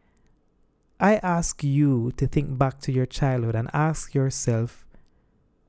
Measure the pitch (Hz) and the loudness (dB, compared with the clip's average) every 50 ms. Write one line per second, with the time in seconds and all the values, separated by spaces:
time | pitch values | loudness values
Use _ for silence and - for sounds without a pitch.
0 | _ _ _ _ _ _ _ _ _ _ _ _ _ _ _ _ _ _ _ - | _ _ _ _ _ _ _ _ _ _ _ _ _ _ _ _ _ _ _ 0
1 | - 196 220 214 - 180 175 170 165 - - - 147 143 139 143 147 143 135 120 | 2 4 4 4 2 0 0 0 0 -2 -4 -4 -2 0 2 4 4 4 4 2
2 | 113 - 123 - 135 127 - 151 143 139 135 127 135 131 127 - - - 131 127 | 0 -2 -2 -2 -2 -2 0 0 -2 -2 -2 -2 -2 -2 -2 -4 -6 -4 -2 0
3 | 127 127 - - 147 135 131 123 117 113 113 110 117 - - 143 151 160 156 147 | -2 -2 -2 -2 0 0 0 0 -2 -2 -2 -2 -4 -2 -2 -2 0 0 -2 -4
4 | - - - 139 135 135 127 - - 123 117 113 117 120 - - - - - - | -6 -4 -2 -2 0 0 -2 -2 -2 0 0 0 0 -4 -6 -12 -20 -20 -20 -20
5 | - _ _ _ _ _ _ _ _ _ _ _ _ | -20 _ _ _ _ _ _ _ _ _ _ _ _